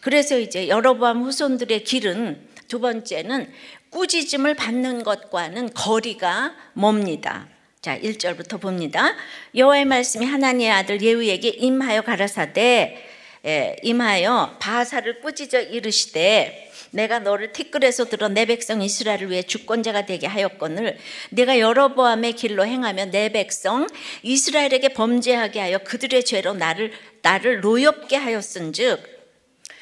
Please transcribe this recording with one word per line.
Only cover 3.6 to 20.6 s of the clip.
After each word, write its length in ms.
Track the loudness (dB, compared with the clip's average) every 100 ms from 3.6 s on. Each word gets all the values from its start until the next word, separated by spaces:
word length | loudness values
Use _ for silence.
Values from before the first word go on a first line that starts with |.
| -20 -20 _
꾸짖음을 640 | -4 0 0 0 0 0
받는 480 | 0 -2 -2 -2 -4
것과는 680 | -4 -4 -4 -6 -6 -6 -8
거리가 840 | -6 0 0 -2 -4 -2 0 -4 -8 -12
멉니다. 760 | 0 2 2 0 -4 -6 -8 -12 _ _ _
자, 160 | -8 -6
일 220 | -6 -4
절부터 400 | -6 -6 -10 -8
봅니다. 580 | -6 -4 -4 0 0 0 -12 -16 -6
여호와의 320 | 4 6 6 4
말씀이 400 | 2 0 -2 -2
하나니의 440 | 0 2 2 2
아들 300 | 2 2 0
예후에게 480 | 2 2 0 0 -2
임하여 540 | 0 0 2 2 0
가라사대, 1000 | 0 -2 -2 -2 -2 2 4 4 2 -4 -20 -20 -20 -12 -4
예, 300 | -2 -2 -4
임하여 760 | -2 0 2 2 2 2 0 -4
바사를 600 | -4 -2 -2 -4 -6 -8
꾸짖어 400 | -10 -10 -2 -2
이르시되 1080 | -2 -6 -2 -2 -2 2 4 4 2 -6 -20 -20 -10
내가 300 | -4 -2 0
너를 320 | 0 -2 -2
티끌에서 520 | -10 -6 2 2 2
들어 240 | -2 -2 0
내 160 | 0
백성 380 | 0 0 -2 -2
이스라엘을 480 | -2 -2 -2 -2 -2
위해 120 | -4
주권자가 640 | -4 -6 -2 -2 0 -2
되게 220 | -4 -4 -4
하였거늘 720 | -2 -2 -2